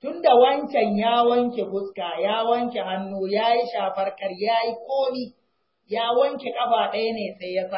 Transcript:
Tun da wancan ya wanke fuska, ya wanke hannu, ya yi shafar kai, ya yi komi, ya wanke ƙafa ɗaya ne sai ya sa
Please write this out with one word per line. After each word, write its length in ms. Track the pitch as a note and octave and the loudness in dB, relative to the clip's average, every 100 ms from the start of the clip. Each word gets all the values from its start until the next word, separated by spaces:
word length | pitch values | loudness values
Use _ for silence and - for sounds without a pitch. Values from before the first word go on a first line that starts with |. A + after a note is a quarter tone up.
Tun 180 | C4 E4 | -8 0
da 120 | E4+ | 6
wancan 600 | B3 C4 C#4 D4 C4 G#3+ | 8 8 4 0 0 2
ya 300 | G3+ A3+ A#3 | 2 2 4
wanke 400 | A#3+ A#3+ B3 A#3 F#3 | 4 4 2 -2 -4
fuska, 520 | F#3+ G3+ - F3 D#3+ | -4 -6 -8 -8 -2
ya 260 | F#3+ A3 A3+ | -2 0 2
wanke 320 | A#3+ A#3+ A3 | 2 0 -4
hannu, 480 | F#3+ F#3+ G3 G3 F#3+ | -6 -6 -6 -6 -2
ya 280 | G#3 A3+ | 0 2
yi 120 | A#3 G3+ | 2 0
shafar 440 | G3+ G3 F#3+ G3 | -2 -4 -2 -4
kai, 200 | - G3 | -4 -8
ya 240 | F3+ G#3 A3+ | -4 0 0
yi 120 | A#3 A3+ | 0 -6
komi, 500 | - C4+ C4+ B3+ B3 _ _ _ _ _ _ | -4 -2 -2 -4 -8 _ _ _ _ _ _
ya 180 | G#3 A#3 | -4 0
wanke 360 | B3 C#4 C4 A#3+ | 2 2 0 -8
ƙafa 420 | - A#3+ A3+ G3+ | -4 0 2 0
ɗaya 180 | G#3 A3+ | -2 -2
ne 120 | A3+ G3 | -4 -6
sai 200 | F#3 F3+ | -8 -6
ya 100 | F#3 | -4
sa 120 | F#3 | -4